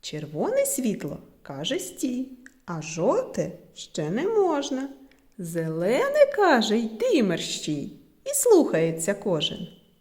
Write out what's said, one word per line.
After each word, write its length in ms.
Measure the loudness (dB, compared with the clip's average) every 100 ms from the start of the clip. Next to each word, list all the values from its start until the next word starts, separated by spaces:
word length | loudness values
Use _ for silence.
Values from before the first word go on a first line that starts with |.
Червоне 640 | -10 -10 -8 -4 0 0 0
світло 520 | 0 -2 -2 -6 -10 -16 _
каже: 360 | -16 -8 -4 -4
«Стій», 600 | -6 -6 -4 -4 -6 -12 -20 _ -10
а 160 | -8
жовте 760 | -8 -2 0 0 -2 -4 -4 -6 -20
ще 360 | -20 -12 -6 -4
не 180 | -2 0
можна. 600 | 2 2 0 -2 -4 -6 -10 -20 _ _ -12
Зелене 880 | -6 -4 -4 -2 0 2 2 4 4 6
каже: 420 | 6 6 4 2
«Йди 440 | 0 -2 2 4
мерщій», 720 | 4 0 -4 -6 -4 -4 -6 -14 -20 _
і 100 | -6
слухається 800 | -2 6 6 6 2 0 0 -4
кожен. 540 | -2 -2 0 -2 -6 -12 -14 _ _